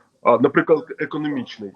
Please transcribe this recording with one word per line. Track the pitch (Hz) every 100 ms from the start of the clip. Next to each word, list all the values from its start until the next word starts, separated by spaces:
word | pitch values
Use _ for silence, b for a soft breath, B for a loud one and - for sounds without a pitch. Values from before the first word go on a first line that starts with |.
| B _
А, | - 117
наприклад, | 139 165 160 160 - -
економічний. | 151 151 151 139 110 - 101